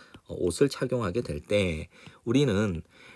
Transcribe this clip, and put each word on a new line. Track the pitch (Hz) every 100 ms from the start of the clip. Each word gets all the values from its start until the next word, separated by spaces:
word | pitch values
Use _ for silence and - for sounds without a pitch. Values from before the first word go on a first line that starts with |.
| - - -
어, | -
옷을 | 87 - 143
착용하게 | - 131 123 101 101
될 | - 71
때 | - 104 95 80 - - - -
우리는 | - 127 143 98 107 82 - - -